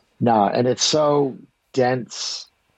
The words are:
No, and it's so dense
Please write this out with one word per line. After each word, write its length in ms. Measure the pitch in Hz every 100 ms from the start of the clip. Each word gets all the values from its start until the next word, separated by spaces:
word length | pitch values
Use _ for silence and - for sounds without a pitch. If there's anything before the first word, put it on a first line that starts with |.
| _ -
No, 240 | 117 110 101
and 180 | - 123
it's 160 | 123
so 520 | - 151 147 147 139 - - _ _
dense 760 | 131 123 127 110 - - - - _ _